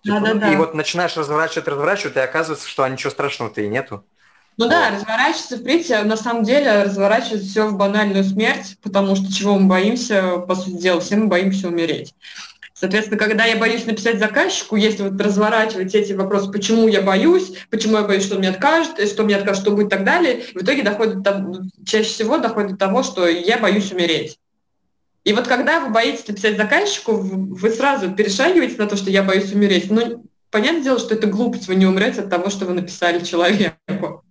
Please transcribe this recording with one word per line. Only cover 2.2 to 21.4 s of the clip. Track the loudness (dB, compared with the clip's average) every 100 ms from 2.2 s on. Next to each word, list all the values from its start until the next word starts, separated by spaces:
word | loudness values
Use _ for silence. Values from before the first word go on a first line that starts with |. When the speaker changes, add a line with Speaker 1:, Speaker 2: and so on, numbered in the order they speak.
Speaker 1:
оказывается, | 0 -2 -4 -6 -8
что | -2
а | -2
ничего | -2 -6
страшного-то | -4 -4 -4 -6 -4
и | -2
нету. | -4 -6 -14 _ _ _ _ _ -4
Speaker 2:
Ну | 2
да, | 2 2
Speaker 1:
Вот. | -2
Speaker 2:
разворачиваться, | -4 0 0 -2 -8 -8
в |
принципе, | 0 0 2 0
на | 2 -2
самом | -2 -2
деле, | 2 2 4 4
разворачивать | 2 0 2 2 0 -6
всё | -4 -2 0
в | 0
банальную | 0 2 2 2
смерть, | 2 2 0 -2 -8 -12
потому | -2 0 2 0
что | -2
чего | -2 2 4
мы | 6
боимся, | 4 2 0 0 0 2 -2
по | -2
сути | -4 -4 -2
дела, | 0 0
все | 0 0
мы | 2
боимся | 2 2 0 -2
умереть. | -2 -2 -4 -8 _ -20 -20 -20 -20 -20
Соответственно, | -6 -2 0 0 -2
когда | 0 2
я | 2 2
боюсь | 0 0
написать | -4 -2 0 0
заказчику, | 0 0 0 -2 -2
если | 2 2 0
вот | -4 -2
разворачивать | 0 2 2 2 0 -2 0
эти | 0 0
вопросы, | -2 0 0 -2
почему | -4 0 4 4
я | 4
боюсь, | 2 4 4 4 2 -10 -6
почему | -4 0 0
я |
боюсь, | 2 0
что | 0 0
он |
мне | -2
откажет, | 2 2 2 0 -2
и |
что | -2 0
мне | 2 2
откажет, | 0 0
что | 0
будет | 2 2
и |
так | 0
далее, | 2 2 2 0 -6
в | -4
итоге | -2 0
доходит | 0 0 -2 0
там, | -2 -2